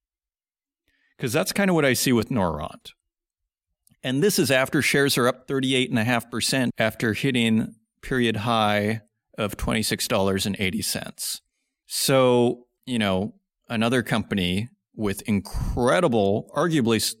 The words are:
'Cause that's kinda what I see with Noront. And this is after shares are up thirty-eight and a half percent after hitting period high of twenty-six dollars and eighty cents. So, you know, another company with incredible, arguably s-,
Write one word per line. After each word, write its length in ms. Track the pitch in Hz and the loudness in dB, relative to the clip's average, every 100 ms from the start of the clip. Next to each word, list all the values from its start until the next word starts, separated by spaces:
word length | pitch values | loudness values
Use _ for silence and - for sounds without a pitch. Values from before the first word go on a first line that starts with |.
| _ _ _ _ _ _ _ _ _ _ _ - | _ _ _ _ _ _ _ _ _ _ _ -10
'Cause 160 | 123 | -4
that's 200 | 147 190 | -2 -2
kinda 200 | - 196 | 0 2
what 120 | 165 139 | 4 2
I 80 | |
see 180 | 120 139 | 2 2
with 180 | 120 - | 2 2
Noront. 600 | 123 87 76 - - - - _ _ _ _ _ _ _ _ _ _ | 0 0 -2 -8 -12 -20 -20 _ _ _ _ _ _ _ _ _ _
And 180 | 131 135 | -4 0
this 160 | 202 196 | 2 2
is 140 | 135 | 2
after 320 | 131 135 151 | 2 2 0
shares 340 | - 143 139 135 | 2 2 2 2
are 100 | 123 | 0
up 200 | - - | 0 -4
thirty-eight 420 | 135 131 131 127 | -2 0 0 0
and 80 | 117 | 0
a 60 | |
half 260 | 110 117 - | 0 0 -2
percent 420 | 117 - 135 117 - | -4 -2 0 -2 0
after 360 | 110 - 117 | -2 0 -2
hitting 600 | 101 139 123 113 110 - - _ _ | 0 0 2 2 2 -2 -8 _ _
period 340 | - 127 117 110 | -4 0 0 -2
high 640 | 117 113 104 104 104 113 - _ _ - | 0 2 2 2 0 -4 -10 _ _ -6
of 200 | 104 - | -6 -4
twenty-six 500 | - 110 107 107 - | -4 -2 -2 -4 0
dollars 380 | 110 98 95 104 | 0 0 0 -2
and 100 | - | -4
eighty 240 | 92 110 | -4 -4
cents. 580 | - - - - - - _ _ _ _ - | -6 -6 -10 -10 -10 -10 _ _ _ _ -10
So, 800 | - - 135 127 123 120 - - _ - | -4 2 4 4 4 2 0 -10 _ -6
you 140 | 117 | -2
know, 340 | 101 92 104 - _ _ - | 0 0 -4 -10 _ _ -8
another 340 | 113 117 127 | -2 0 0
company 640 | 107 113 - 101 90 92 120 _ _ - | 0 -4 -2 -2 0 -2 -4 _ _ -6
with 240 | 104 101 | -4 -4
incredible, 1300 | - 101 - - - - 123 175 170 117 98 107 - 143 | -2 -4 -2 -4 -4 0 2 2 2 2 2 0 -2 -4
arguably 420 | 170 156 113 110 | 0 0 2 0
s-, 180 | - - | -2 -6